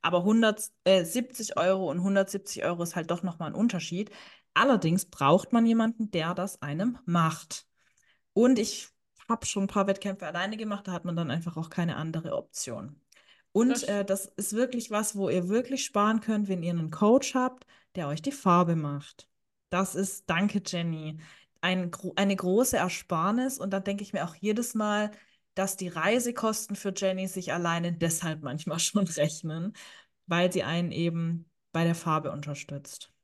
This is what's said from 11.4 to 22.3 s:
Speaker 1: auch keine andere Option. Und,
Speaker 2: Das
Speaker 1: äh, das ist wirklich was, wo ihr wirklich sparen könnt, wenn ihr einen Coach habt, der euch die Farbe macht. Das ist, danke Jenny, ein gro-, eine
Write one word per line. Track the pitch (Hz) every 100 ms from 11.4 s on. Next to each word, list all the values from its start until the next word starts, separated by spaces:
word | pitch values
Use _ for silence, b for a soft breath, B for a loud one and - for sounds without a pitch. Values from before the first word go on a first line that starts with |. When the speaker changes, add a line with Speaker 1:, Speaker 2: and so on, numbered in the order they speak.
| 165 156
Speaker 1:
auch | 165
keine | - 170 -
andere | 160 160 170 -
Option. | - - - 113 123 - _ b b b b
Und, | 208 247
Speaker 2:
Das | 269
Speaker 1:
äh, | - 202
das | 196 196 -
ist | - 202
wirklich | 214 254 247 226
was, | 208 214 202
wo | 185
ihr | 180 175
wirklich | 220 254 262 -
sparen | 202 208 220
könnt, | 220 214 202
wenn | 180
ihr | 170
einen | 170 160
Coach | - 208 262 -
habt, | 262 254 254 - b b 180
der | 147
euch | 151
die | 277
Farbe | 277 190 175 170 165
macht. | 147 143 - - _ _ _ _ _
Das | 180 196 165
ist, | 196 - -
danke | 170 202 202 -
Jenny, | 175 170 160 156 156 B B B _
ein | 175 185 175
gro-, | 170 185 -
eine | 196